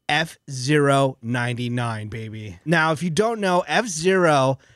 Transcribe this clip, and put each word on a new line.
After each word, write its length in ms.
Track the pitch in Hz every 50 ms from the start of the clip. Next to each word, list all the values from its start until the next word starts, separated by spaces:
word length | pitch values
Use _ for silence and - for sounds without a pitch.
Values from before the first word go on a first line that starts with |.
| _ -
F-Zero 1080 | 147 156 165 - - - _ - 135 127 123 135 151 147 143 139 139 139 139 135 131 -
ninety-nine, 840 | 113 113 123 123 120 123 120 117 123 117 120 123 120 117 113 107 107 104
baby. 500 | 110 113 110 110 107 110 107 104 85 - -
Now, 280 | 151 170 165 156 160 160
if 100 | - 170
you 60 | 180
don't 300 | 151 175 214 233 233 214
know, 200 | 202 185 180 175 175
F-Zero 920 | - 151 190 233 226 160 156 165 185 190 185 175 165 147 135 131 135 131 - _ _ _